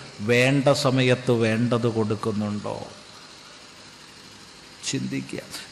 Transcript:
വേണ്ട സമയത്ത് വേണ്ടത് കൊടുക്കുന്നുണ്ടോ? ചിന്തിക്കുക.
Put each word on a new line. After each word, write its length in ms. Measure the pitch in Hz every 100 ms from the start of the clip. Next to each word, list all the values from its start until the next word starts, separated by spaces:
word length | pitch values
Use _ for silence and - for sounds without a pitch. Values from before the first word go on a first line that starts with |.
| - -
വേണ്ട 480 | 104 123 127 139 135
സമയത്ത് 640 | 135 139 131 127 123 127
വേണ്ടത് 560 | 120 113 110 120 120 120
കൊടുക്കുന്നുണ്ടോ? 1000 | 110 107 104 113 104 104 104 104 104 - - - - - - - - - - - - - - - - - - - -
ചിന്തിക്കുക. 560 | - 135 127 135 131 - - - -